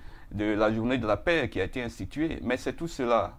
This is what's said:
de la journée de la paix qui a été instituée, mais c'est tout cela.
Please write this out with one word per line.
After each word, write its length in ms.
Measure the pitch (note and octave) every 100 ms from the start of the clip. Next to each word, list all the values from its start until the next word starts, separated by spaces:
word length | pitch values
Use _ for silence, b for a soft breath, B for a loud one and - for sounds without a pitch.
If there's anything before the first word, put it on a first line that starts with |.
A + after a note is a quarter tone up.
| b b b
de 220 | G2+ G#2
la 180 | G#2 A2
journée 260 | A2 A#2 C3
de 80 | G#2+
la 100 | G2+
paix 320 | - E3 A#2+
qui 120 | -
a 40 |
été 160 | F#2 B2+
instituée, 600 | A#2+ - F#2+ C#3+ D#3+ -
mais 140 | A2 B2+
c'est 160 | C3+
tout 160 | B2+ E3
cela. 460 | - A#2+ A2+ F#2